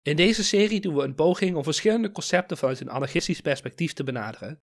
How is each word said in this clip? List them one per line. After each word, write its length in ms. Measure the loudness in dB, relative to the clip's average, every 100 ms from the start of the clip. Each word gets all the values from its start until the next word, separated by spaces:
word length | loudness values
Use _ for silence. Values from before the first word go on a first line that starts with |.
In 140 | 0
deze 280 | 4 4 4
serie 380 | 2 4 4 2
doen 140 | 0
we 80 | 0
een 120 | -2
poging 400 | 2 2 4 0
om 80 | 0
verschillende 480 | -2 0 2 0 -2
concepten 460 | -6 0 0 0 -2
vanuit 220 | -2 -2
een 100 | -6
anarchistisch 520 | -4 -2 -2 -2 -4
perspectief 520 | -2 -4 -6 -6 -6
te 100 | -4
benaderen. 580 | -6 -4 -8 -10 -14 -14 _